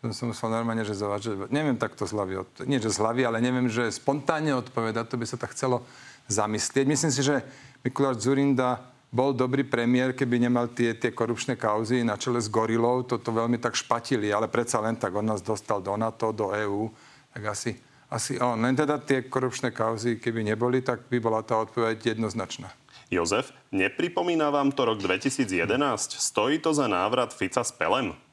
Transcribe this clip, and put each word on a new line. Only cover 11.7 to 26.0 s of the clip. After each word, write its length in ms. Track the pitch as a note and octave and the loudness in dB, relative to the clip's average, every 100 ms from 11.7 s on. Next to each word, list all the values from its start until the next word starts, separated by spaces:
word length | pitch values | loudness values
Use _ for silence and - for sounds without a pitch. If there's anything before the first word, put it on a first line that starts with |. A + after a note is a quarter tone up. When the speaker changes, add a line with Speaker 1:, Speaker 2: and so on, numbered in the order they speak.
| G#2 A2 B2 | 0 2 2
Speaker 1:
na 160 | A#2 G#2 | 2 0
čele 240 | - A#2+ | 0 -2
s 80 | G#2+ | 0
Gorilou. 560 | A2+ A2 A2+ A#2 B2 B2 | 0 2 2 4 2 0
Toto 240 | A#2+ A#2 | -2 0
veľmi 240 | A2+ A#2 A#2+ | 0 2 2
tak 180 | A#2+ - | 0 -4
špatili, 480 | - A#2 - B2+ G#2 | -2 -2 0 0 2
ale 240 | G#2 A2 | 0 2
predsa 320 | A#2 A#2+ A#2 | 0 0 0
len 160 | A2 A#2 | 0 0
tak 160 | G2+ F#2+ | -2 -2
on 80 | |
nás 160 | G#2+ G#2+ | -2 -2
dostal 400 | F2+ G#2+ - G#2 | -2 -6 -2 -4
do 160 | F#2+ G2+ | -2 -2
nato, 400 | A2+ - A2 G#2+ | -2 -2 -4 -2
do 160 | G#2 | -2
E 160 | G#2 G#2+ | -2 -2
U. 240 | G2+ A2 G#2+ - - _ | -2 -4 -8 -20 -20 _
Tak 240 | - G#2 G2+ | -10 -8 -6
asi, 160 | - G#2 - - _ | -6 -8 -14 -20 _
asi 240 | C3 - C#3 | -6 -4 -2
on. 160 | B2 A#2 | 0 2
Len 160 | A#2 C3 | 2 2
teda 240 | D3 D3 | 2 0
tie 240 | - C3+ A#2+ | 2 0 0
korupčné 400 | - B2+ A#2+ B2+ | -2 -2 -2 -6
kauzy, 480 | A2 A2+ A2+ A#2 A2+ | -2 -2 0 -2 -2
keby 240 | B2 A2+ | -2 -2
neboli, 400 | G#2+ A2 A#2+ B2+ | -2 0 2 0
tak 240 | B2+ A#2 - | 0 -4 -2
by 160 | B2 | -2
bola 160 | A2+ A2 A2 | 0 0 0
tá 100 | A2 | -2
odpoveď 600 | A2 - A2+ A2 A2 A2 | 0 0 0 0 -2 -2
jednoznačná. 500 | A2+ A2 F#2 - E2 - _ - - | -4 -4 -8 -8 -14 -18 _ -20 -4
Speaker 2:
Jozef, 460 | F2+ E2+ G2+ - - _ | 0 2 0 -2 -10 _
nepripomína 800 | F#2+ F#2+ - E3+ E3+ F3 E3+ D3+ | -2 -2 0 -2 0 0 2 2
vám 240 | C#3+ C#3 | 2 2
to 100 | C3+ | 2
rok 140 | B2 A2 | 0 0
dvetisíc 500 | F#2+ F#2 C#3 C3 A#2 | 0 0 0 -2 -2
jedenásť? 680 | F#2 E2 A#2 C#3+ A2+ | 0 0 2 2 0